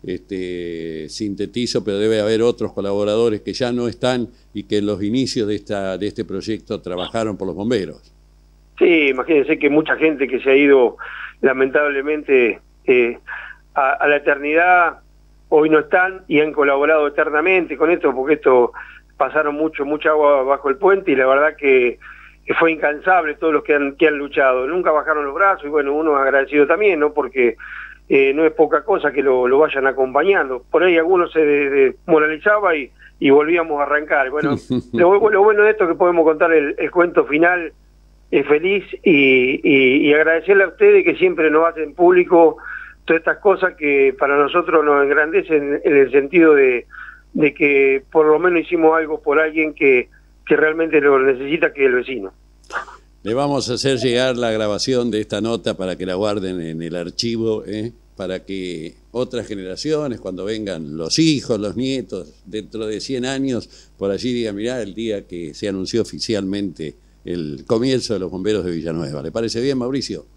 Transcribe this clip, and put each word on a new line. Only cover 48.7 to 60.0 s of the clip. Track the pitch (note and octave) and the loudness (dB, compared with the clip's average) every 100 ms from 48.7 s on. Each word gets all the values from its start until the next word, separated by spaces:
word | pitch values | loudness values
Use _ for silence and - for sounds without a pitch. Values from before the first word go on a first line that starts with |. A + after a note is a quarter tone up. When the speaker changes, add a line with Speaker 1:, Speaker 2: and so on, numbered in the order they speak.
| E3+ D#3+ D#3+ | 2 4 2
Speaker 2:
algo | D3+ D3+ | -2 -4
por | D#3 C#3+ | 0 0
alguien | D#3 D#3 D#3 | 0 -2 -4
que, | D3 C#3+ B2+ - _ _ _ - | 0 2 2 0 _ _ _ 0
que | D3 | 2
realmente | D#3 E3 D#3+ D3+ | 2 0 0 2
lo | C#3+ C3+ | 4 4
necesita, | C3+ B2+ C#3 D#3+ D#3 | 2 0 -4 -2 -2
que | C#3+ | 0
es | C3+ | 0
el | |
vecino. | B2 A#2+ B2 F#2+ _ _ _ _ - - - _ _ | 0 -4 -10 -10 _ _ _ _ -14 -14 -20 _ _
Speaker 1:
Le | - | -6
vamos | A#2+ C#3+ C#3+ G2+ | -2 -2 -2 -4
a | |
hacer | A#2 - C3 | -4 -2 0
llegar | B2+ A#2+ C3 A#2+ | 0 0 0 -2
la | A#2 | -2
grabación | A2 G#2+ G2+ - B2+ A#2+ | -2 -2 -4 -2 -2 -2
de | G#2+ | -4
esta | G#2 G#2 | -4 -4
nota | A2 A#2 - G2 | -4 -4 -4 -6
para | F#2 F2+ | -6 -6
que | F#2 | -6
la | |
guarden | F#2 G#2+ G#2 F#2 F#2 | -4 -4 -4 -6 -8
en | E2 D#2+ | -8 -8
el | E2 | -8
archivo, | F2 F2 - A#2 A2+ A2 G#2+ - | -8 -10 -6 -6 -4 -4 -6 -8
¿eh? | G#2+ A2+ A#2 _ - | -10 -10 -14 _ -14
Para | F#2 F#2 | -10 -10
que | - G2 F#2 E2+ D#2 _ _ | -10 -10 -10 -10 -14 _ _
otras | A#2 B2+ B2 G#2 | -8 -6 -8 -10
generaciones, | G#2 F#2 F#2 D3 D3+ | -12 -12 -10 -6 -4